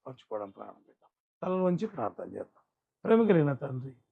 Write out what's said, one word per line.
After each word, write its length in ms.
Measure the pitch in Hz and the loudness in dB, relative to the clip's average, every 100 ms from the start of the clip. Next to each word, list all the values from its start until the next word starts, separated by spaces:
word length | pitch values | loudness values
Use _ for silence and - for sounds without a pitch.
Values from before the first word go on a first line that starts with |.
| - | -18
పంచుకోవడం 420 | 123 _ 107 101 | -18 _ -8 -8
ప్రారంభిద్దాం. 600 | 101 104 95 _ _ _ _ _ _ | -12 -18 -18 _ _ _ _ _ _
తలలు 180 | 175 185 | -4 0
వంచి 260 | 185 175 214 | 2 0 -2
ప్రార్థన 360 | 185 104 - | -4 -6 -6
చేద్దాం. 400 | 92 98 - _ _ _ _ _ | -10 -10 -12 _ _ _ _ _
ప్రేమ 240 | - 226 220 | 2 4 6
కలిగిన 260 | 175 147 | 6 4
తండ్రి, 380 | 131 139 131 131 131 _ | 0 -6 -8 -10 -16 _